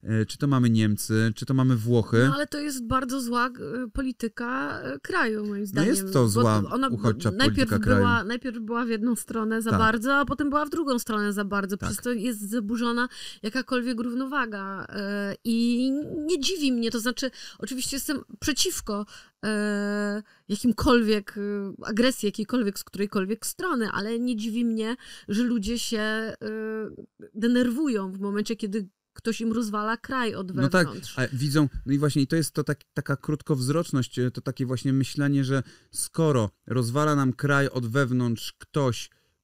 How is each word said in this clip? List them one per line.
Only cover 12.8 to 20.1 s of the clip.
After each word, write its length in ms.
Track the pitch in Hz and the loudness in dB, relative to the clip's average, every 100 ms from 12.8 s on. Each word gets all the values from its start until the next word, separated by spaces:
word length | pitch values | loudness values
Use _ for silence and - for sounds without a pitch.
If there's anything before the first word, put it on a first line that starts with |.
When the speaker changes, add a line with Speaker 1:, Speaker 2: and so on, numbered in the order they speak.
| 240 240 247 - - - | 0 0 -2 -6 -16 -10
Speaker 2:
jakakolwiek 580 | 214 254 - 254 240 233 | -6 -4 -2 -2 0 -2
równowaga, 880 | 240 240 269 285 233 202 196 190 - | -2 -4 -2 -2 -2 -4 -8 -8 -8
e, 460 | 202 202 202 202 - | -6 -4 -2 -4 -4
i 460 | 233 226 233 240 262 277 302 330 302 | -2 2 2 2 2 0 -4 -6 -2
nie 140 | 339 | 0
dziwi 320 | 262 370 285 | 0 0 0
mnie, 180 | 240 226 | 2 0
to 100 | 233 | -2
znaczy, 300 | 233 233 262 - - - | -2 -2 -6 -8 -16 -12
oczywiście 380 | 220 254 - 269 | -10 -6 -6 -4
jestem 240 | - 277 - 208 | -4 -4 -6 -4
przeciwko, 640 | - 277 370 - - 208 208 - - _ | -2 0 0 -2 -6 -6 -6 -14 -20 _
e, 800 | 214 214 208 202 202 208 208 | -4 -2 -2 -2 -2 -2 -2